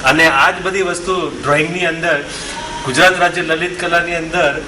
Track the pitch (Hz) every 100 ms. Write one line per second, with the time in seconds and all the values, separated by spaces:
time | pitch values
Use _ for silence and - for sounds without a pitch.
0 | - 156 165 139 160 196 180 190 180 175
1 | - 185 151 123 135 147 156 175 175 165
2 | 170 147 143 - - - - - 131 131
3 | 185 180 175 170 160 160 175 175 175 170
4 | 170 170 160 175 151 147